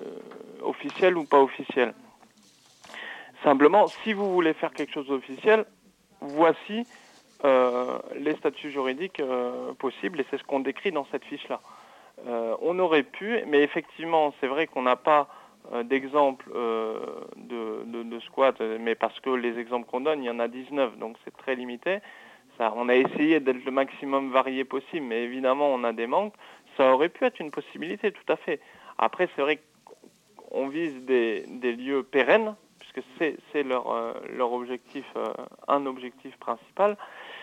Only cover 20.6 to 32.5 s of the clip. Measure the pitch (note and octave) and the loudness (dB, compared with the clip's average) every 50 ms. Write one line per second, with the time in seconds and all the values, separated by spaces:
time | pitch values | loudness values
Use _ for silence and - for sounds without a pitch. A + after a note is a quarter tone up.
20.6 | B2+ B2+ C#3+ C#3+ C3+ A#2 G#2 G#2+ A2 A2 A#2 - - - - - - C3+ C3 B2+ | -12 -6 -2 -2 -2 -2 -2 -6 -10 -12 -12 -12 -18 -20 -18 -10 -6 -6 -4 -4
21.6 | B2 B2 A#2+ A#2 - F3 F#3+ G#3 - - - - - - - - _ _ _ - | -6 -8 -10 -6 -4 -4 -4 -4 -6 -12 -20 -20 -20 -20 -20 -20 _ _ _ -2
22.6 | A#2 A2 G#2+ A#2 A#2+ B2 B2 B2+ C3+ - - - D3+ D#3 D#3+ D3+ C3+ C3 B2+ B2 | -2 -2 -2 0 2 4 6 6 6 4 2 2 4 4 4 4 4 2 0 0
23.6 | B2 C3 B2+ C3+ C3+ C3+ - - D3 C#3 C#3 C#3 C3+ C3+ B2+ C3 B2 C3 C3 C3 | -2 -2 0 0 0 -2 -4 -10 -4 -2 0 0 0 2 2 2 2 2 0 -4
24.6 | C3 - - C#3 - - - E3 C#3 A#2+ A2+ A#2 A#2+ A#2+ B2+ C3 C3 B2+ C3 C#3+ | -4 -4 -4 -8 -6 -6 -6 -6 -4 -4 -4 -4 -4 -4 -4 -2 2 2 2 2
25.6 | D3 C#3+ C3+ B2 A#2+ A#2 A2+ A2+ A#2 A#2+ C#3 F3+ G#3 G#3+ - - - - - - | 2 2 2 0 0 -2 -2 -2 -2 0 0 0 0 -2 -6 -14 -20 -20 -20 -20
26.6 | _ _ - - C3+ C3 C3 B2+ D#3 F3 - - C4+ B3 - - F3 D3+ - D3+ | _ _ 0 4 6 6 6 6 4 2 0 0 -2 -2 -2 -2 -10 -10 -8 -10
27.6 | C#3+ - - C#3 D3 E3+ G3+ G#3 - G#3 F#3+ - - - D#3+ - - - D#3+ - | -10 -10 -10 -10 -8 -8 -6 -2 -4 -4 -4 -4 -4 -2 -2 -2 -2 -6 -6 -6
28.6 | - - - - - - - - A2 A2+ - - F#3 E3+ - - C#3 D3 D#3 C#3+ | -8 -14 -20 -20 -20 -10 -2 0 0 0 2 0 -2 0 0 0 0 2 0 0
29.6 | _ _ _ _ _ - - _ - - _ _ _ _ _ - - - - A2 | _ _ _ _ _ -20 -20 _ -20 -20 _ _ _ _ _ -20 -14 -8 -4 -4
30.6 | C3+ C3+ C#3 D#3+ E3+ D#3 C#3 B2+ B2+ B2+ C3 B2 A#2 A#2 G#2+ F2+ - C2 E2+ B2 | -4 -2 -2 -4 -4 -4 -6 -6 0 2 4 4 4 4 0 -2 -6 -8 -8 -4
31.6 | B2 B2 A#2 A#2 B2+ C3+ C#3 C3+ B2+ - - C#3 A#2+ C3 F3+ A3 A3 G#3+ | -2 -2 -2 -2 -4 -2 -2 -2 -2 0 2 2 6 6 6 6 4 2